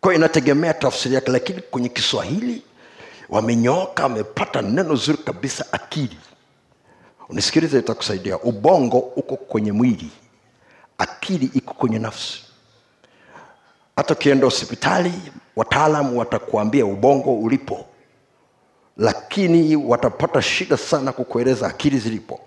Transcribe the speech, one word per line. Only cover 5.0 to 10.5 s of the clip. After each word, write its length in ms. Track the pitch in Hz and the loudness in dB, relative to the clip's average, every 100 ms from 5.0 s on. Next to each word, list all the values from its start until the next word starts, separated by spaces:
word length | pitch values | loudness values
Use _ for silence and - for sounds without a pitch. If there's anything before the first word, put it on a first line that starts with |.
| 147 151 | 0 -2
kabisa, 460 | - - 135 - - | -4 -6 -6 -8 -6
akili. 440 | 98 - 156 127 - - _ _ _ _ _ _ _ _ _ - | -8 -6 -6 -6 -8 -20 _ _ _ _ _ _ _ _ _ -12
Unisikilize, 500 | - - 156 160 139 | -4 0 2 4 2
itakusaidia. 600 | 117 110 - 98 92 92 | 0 -4 -4 -4 -4 -4
Ubongo 600 | 120 107 117 180 123 123 | -4 0 4 4 4 2
uko 380 | - - - 131 | 0 -8 -6 -8
kwenye 360 | - 110 107 | -4 -4 -2
mwili, 380 | 104 123 98 78 - _ _ _ | 2 2 2 -6 -18 _ _ _